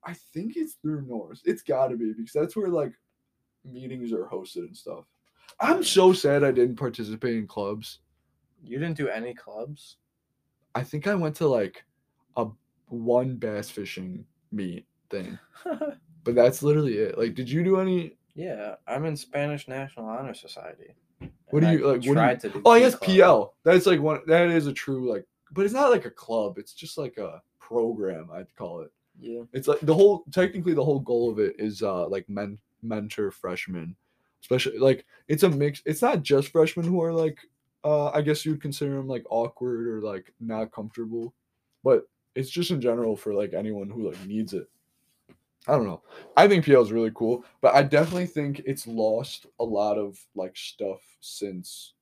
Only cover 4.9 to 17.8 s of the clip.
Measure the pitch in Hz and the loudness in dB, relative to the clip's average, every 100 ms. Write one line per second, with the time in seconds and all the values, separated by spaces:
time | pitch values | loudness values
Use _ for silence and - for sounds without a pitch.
4.9 | - - _ _ _ - - 226 359 330 | -16 -18 _ _ _ -20 -4 2 2 4
5.9 | 190 185 185 - 143 139 127 123 117 131 | 6 8 6 4 4 4 4 2 0 -8
6.9 | - 107 110 127 113 104 - 101 107 110 | -6 -10 -6 -4 -4 -6 -8 -8 -8 -12
7.9 | - _ _ _ _ _ _ 165 123 165 | -20 _ _ _ _ _ _ -14 -8 -8
8.9 | 151 139 104 120 123 - 107 120 147 - | -4 -4 -6 -8 -12 -16 -14 -12 -14 -20
9.9 | - _ _ _ _ _ _ _ 117 131 | -20 _ _ _ _ _ _ _ -8 -6
10.9 | 151 170 202 160 151 156 123 98 - _ | -6 -2 0 -2 0 2 2 0 -6 _
11.9 | _ _ _ _ - 113 107 _ _ _ | _ _ _ _ -6 -6 -8 _ _ _
12.9 | 120 113 120 127 127 113 104 107 - 95 | -8 0 2 0 -4 -6 -6 -10 -12 -12
13.9 | - 92 90 - _ _ 107 95 87 _ | -12 -12 -12 -16 _ _ -8 -8 -10 _
14.9 | _ _ 101 90 - _ - 359 294 202 | _ _ -10 -10 -14 _ -16 -10 -8 -8
15.9 | 190 _ _ - 120 123 123 147 151 147 | -10 _ _ -2 4 4 4 0 2 2
16.9 | 104 107 - 113 - 123 147 175 190 | 0 -2 -2 -4 -4 -4 -2 2 2